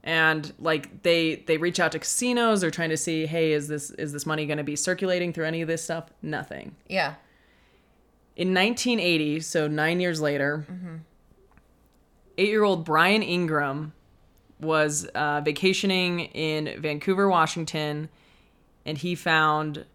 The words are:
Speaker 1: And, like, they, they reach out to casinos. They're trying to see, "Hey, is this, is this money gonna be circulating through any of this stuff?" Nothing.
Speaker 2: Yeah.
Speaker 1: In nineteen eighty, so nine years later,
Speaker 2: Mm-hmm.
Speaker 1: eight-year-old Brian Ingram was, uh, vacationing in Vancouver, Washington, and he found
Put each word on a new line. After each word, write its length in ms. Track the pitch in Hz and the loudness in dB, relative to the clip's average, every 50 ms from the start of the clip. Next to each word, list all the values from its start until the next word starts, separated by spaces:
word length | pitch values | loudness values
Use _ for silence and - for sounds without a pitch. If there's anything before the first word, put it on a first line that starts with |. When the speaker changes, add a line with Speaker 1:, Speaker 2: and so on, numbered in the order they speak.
| - | -4
Speaker 1:
And, 480 | - 165 160 160 160 156 156 147 151 - - | -2 2 4 4 4 4 2 -4 -8 -14 -4
like, 420 | 135 160 160 151 143 - - - - | 0 0 0 0 -2 -8 -18 -2 2
they, 400 | 175 170 170 165 160 156 - - | 2 4 4 4 0 -2 -4 0
they 100 | - 160 | 0 0
reach 220 | 156 165 175 165 - | 2 2 -2 2 2
out 140 | 175 165 - | 0 0 0
to 60 | 156 | -2
casinos. 640 | - - - - 247 247 247 240 233 226 220 202 | -4 -4 -2 0 0 0 2 2 4 4 4 4
They're 80 | 185 160 | 2 0
trying 200 | 160 - 165 160 | -2 -2 -2 -2
to 80 | 160 | -2
see, 280 | 151 - 175 165 156 156 | -2 -2 -2 -2 -2 -2
"Hey, 280 | 151 160 170 165 156 151 | -2 0 0 2 2 2
is 140 | 151 143 147 | 0 0 -4
this, 200 | 151 147 143 - | -6 -8 -8 -10
is 200 | - - - 147 143 | -10 -8 -8 -6 -6
this 120 | 147 - | -6 -4
money 200 | 165 156 156 151 | -4 -2 -2 -2
gonna 180 | 143 151 151 143 | -2 -2 -4 -4
be 120 | 143 147 | -4 -4
circulating 560 | 143 - 185 185 180 196 185 180 180 175 175 165 | -4 -2 -2 -2 0 0 0 0 0 0 -2 -2
through 120 | 170 160 | -4 -4
any 160 | 160 160 165 | -2 -2 -2
of 60 | 165 | -2
this 160 | 160 165 160 160 | -2 -2 -4 -2
stuff?" 280 | - 165 165 160 - _ _ | -6 -6 -6 -6 -12 _ _
Nothing. 540 | - 156 151 135 - - - 67 - - - _ _ | -8 -6 -6 -6 -6 -8 -12 -14 -14 -16 -18 _ _
Speaker 2:
Yeah. 280 | _ 185 190 160 139 151 - _ _ _ _ _ _ _ _ _ _ _ _ _ _ _ _ _ _ _ _ _ _ _ | _ -2 0 0 0 -2 -10 _ _ _ _ _ _ _ _ _ _ _ _ _ _ _ _ _ _ _ _ _ _ _
Speaker 1:
In 180 | - 175 185 185 | -4 0 2 4
nineteen 460 | 180 190 220 240 233 - 247 240 220 | 4 4 2 2 0 0 0 0 2
eighty, 400 | 170 180 170 156 151 147 147 160 | 2 2 2 2 2 0 -2 -4
so 280 | 160 - - 170 151 | -4 -2 0 0 0
nine 320 | 151 151 151 151 160 170 180 | 2 0 0 0 2 2 2
years 180 | 180 180 170 156 | 0 0 0 0
later, 440 | 156 147 143 143 139 143 151 160 151 - | 0 0 0 0 0 0 -2 -4 -6 -10
Speaker 2:
Mm-hmm. 260 | 180 180 180 175 160 160 160 _ _ _ _ _ _ _ _ _ _ - _ _ _ _ _ _ _ _ _ _ _ _ _ _ _ | -12 -12 -12 -12 -14 -14 -16 _ _ _ _ _ _ _ _ _ _ -20 _ _ _ _ _ _ _ _ _ _ _ _ _ _ _
Speaker 1:
eight-year-old 480 | - 185 208 214 220 214 202 190 165 160 | 0 0 2 4 4 4 4 2 2 0
Brian 380 | 165 156 156 170 185 208 220 208 | 0 2 4 4 6 4 2 2
Ingram 720 | - 175 180 175 160 156 147 143 139 135 147 156 151 - _ _ _ _ _ _ _ _ _ _ _ _ _ | 0 0 0 0 0 0 0 0 -2 -4 -6 -8 -10 -12 _ _ _ _ _ _ _ _ _ _ _ _ _
was, 460 | 156 160 160 156 151 151 147 151 175 - - | -2 0 2 2 2 2 0 -2 -6 -4 -4
uh, 260 | - 147 147 147 147 | -2 0 0 0 0
vacationing 800 | 147 156 156 - 185 190 190 - - 196 190 185 180 180 175 175 | 0 -2 -2 2 2 2 2 4 2 2 2 2 2 0 0 -2
in 600 | 170 - - - 156 156 156 156 156 147 - - | -4 -6 -6 -4 -2 -2 -2 -2 -2 -4 -6 -6
Vancouver, 460 | 151 151 147 147 - - 190 185 202 196 | -4 -4 -4 -4 0 0 2 4 4 4
Washington, 800 | 185 170 165 156 - 170 165 156 - 160 151 151 147 147 156 156 _ _ _ _ _ _ _ _ _ _ _ _ _ _ _ | 6 4 4 2 0 -4 -6 -4 -4 -4 -4 -4 -4 -6 -8 -10 _ _ _ _ _ _ _ _ _ _ _ _ _ _ _
and 120 | - 160 | -8 -8
he 180 | 143 156 180 175 | -6 -4 -4 -4
found 680 | - - 175 160 160 156 156 151 151 156 151 147 - - _ _ | -2 0 2 4 4 4 4 2 2 0 -4 -6 -10 -14 _ _